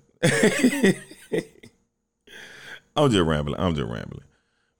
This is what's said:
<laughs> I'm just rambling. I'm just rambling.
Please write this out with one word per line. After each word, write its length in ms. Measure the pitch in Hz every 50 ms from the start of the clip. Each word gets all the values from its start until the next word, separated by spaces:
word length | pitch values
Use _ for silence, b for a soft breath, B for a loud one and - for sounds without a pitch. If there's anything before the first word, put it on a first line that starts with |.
| _ _
<laughs> 140 | _ _ - - - - - 208 - - 277 247 294 285 247 190 175 - - - - - - _ - - - - _ - - - _ _ _ _ _ _ _ _ _ _ _ B B B B B B B B B B B B B _
I'm 160 | 147 151 135
just 140 | 110 95 85
rambling. 340 | 80 78 73 73 71 - -
I'm 160 | 92 90 82
just 140 | 73 64 57
rambling. 360 | 57 - 50 50 50 - - _ _ _ _ _ _ _ _ _ _